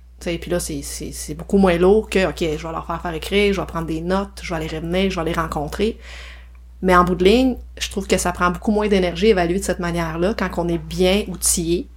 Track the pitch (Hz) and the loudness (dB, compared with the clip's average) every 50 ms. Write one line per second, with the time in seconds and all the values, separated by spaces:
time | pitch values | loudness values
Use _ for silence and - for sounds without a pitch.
0 | - - - - - 180 170 170 - - 170 175 - - 156 143 143 - - - | -20 -20 -20 -10 -6 -6 -6 -6 -4 -4 -4 -4 -2 -4 -6 -8 -8 -8 -10 -10
1 | - - - - - - 151 165 165 - 202 196 196 185 170 170 180 185 208 220 | -10 -10 -10 -10 -10 -10 -10 -10 -2 2 4 4 6 6 6 6 6 6 6 4
2 | 208 - - 196 190 160 147 - 175 156 151 156 165 165 165 160 - - 170 165 | 2 2 0 0 2 0 0 -2 -2 -2 -2 -4 -6 -8 -8 -8 -6 -6 -6 -6
3 | - 175 165 156 - - 190 202 208 202 196 185 156 - - 170 165 160 165 160 | -6 -6 -6 -6 -6 -2 0 2 2 2 2 0 -4 -4 -6 -6 -4 -4 -4 -4
4 | 165 175 185 196 202 196 - - - - 175 160 156 160 160 156 160 165 175 185 | -2 0 0 0 -2 -4 -8 -12 -8 -6 -6 -6 -4 -6 -6 -6 -4 -2 0 0
5 | 196 196 185 175 160 165 170 170 160 160 - 156 151 151 - - 196 226 233 - | 0 0 0 -2 -2 -2 -2 -2 -2 -2 -4 -4 -4 -4 -4 -2 -2 -2 -2 -6
6 | - - - - - - - - - - - - - - - - - 185 180 180 | -12 -18 -16 -16 -16 -16 -16 -18 -20 -20 -20 -20 -20 -20 -10 -2 2 4 6 6
7 | 180 175 185 170 180 190 220 247 262 262 247 - - - - - - - - 202 | 6 4 2 4 6 6 6 6 4 2 0 -2 -8 -14 -10 -10 -8 -6 -6 -6
8 | 196 - 190 185 - 180 175 - 180 175 175 175 - - 208 208 208 208 208 190 | 0 0 0 0 2 -2 0 0 0 0 0 0 0 0 0 2 2 2 2 2
9 | 180 175 170 165 196 226 208 185 175 170 175 196 196 - 180 185 180 175 170 170 | 2 0 0 2 4 4 6 4 2 2 0 -2 -2 -2 -2 -2 -4 -2 -2 -2
10 | 165 160 156 170 175 185 185 - 196 185 - 180 170 170 170 165 156 160 165 170 | -2 -2 -2 0 0 0 0 0 -2 -2 -2 -2 -2 0 -2 -2 -4 -6 -2 2
11 | 185 180 190 208 208 202 170 - - - - 190 165 165 170 196 277 - - | 4 4 4 2 0 -2 -6 -4 -2 0 0 0 0 0 0 0 -2 -6 -12